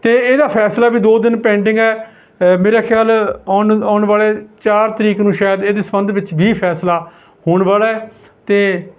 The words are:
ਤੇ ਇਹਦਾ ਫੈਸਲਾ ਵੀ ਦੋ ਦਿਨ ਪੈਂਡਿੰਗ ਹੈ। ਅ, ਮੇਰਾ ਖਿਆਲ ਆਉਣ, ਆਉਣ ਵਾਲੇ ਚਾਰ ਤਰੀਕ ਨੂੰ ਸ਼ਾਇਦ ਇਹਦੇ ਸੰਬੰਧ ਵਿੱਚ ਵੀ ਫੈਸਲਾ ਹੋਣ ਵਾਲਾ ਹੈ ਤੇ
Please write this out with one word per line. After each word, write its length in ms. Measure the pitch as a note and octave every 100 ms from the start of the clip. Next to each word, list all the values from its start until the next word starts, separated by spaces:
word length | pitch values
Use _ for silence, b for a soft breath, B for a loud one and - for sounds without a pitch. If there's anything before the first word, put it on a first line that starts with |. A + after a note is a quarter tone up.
ਤੇ 100 | A#3
ਇਹਦਾ 340 | A#3+ B3 C4+ D4
ਫੈਸਲਾ 400 | A#3 G#3+ G#3+ A#3+
ਵੀ 100 | A#3
ਦੋ 200 | G#3+ A3
ਦਿਨ 180 | A#3 A#3
ਪੈਂਡਿੰਗ 420 | A#3 G#3 G#3 A3
ਹੈ। 320 | A3+ A3 B B B _ F3+
ਅ, 20 | F#3
ਮੇਰਾ 200 | G3 A3+
ਖਿਆਲ 600 | A3 A3 A3 A3+ G3+ - -
ਆਉਣ, 340 | G3 G#3 G#3+
ਆਉਣ 220 | G#3 G#3
ਵਾਲੇ 320 | G3+ G#3 G#3+ G#3+ G#3+ _
ਚਾਰ 300 | G#3+ G#3 A3
ਤਰੀਕ 300 | A3 G#3+ G3+
ਨੂੰ 120 | G3+
ਸ਼ਾਇਦ 320 | F#3 G3 G3
ਇਹਦੇ 180 | G3 G#3
ਸੰਬੰਧ 280 | G3 G3+ G3+
ਵਿੱਚ 240 | G3+ G3
ਵੀ 180 | D#3 F#3
ਫੈਸਲਾ 580 | A3+ F#3 E3 F3 E3+ E3 B B B -
ਹੋਣ 140 | F3+
ਵਾਲਾ 240 | F#3+ G3+ A3
ਹੈ 240 | A3 A3 B B _ -
ਤੇ 440 | G3+ G3+ F#3 -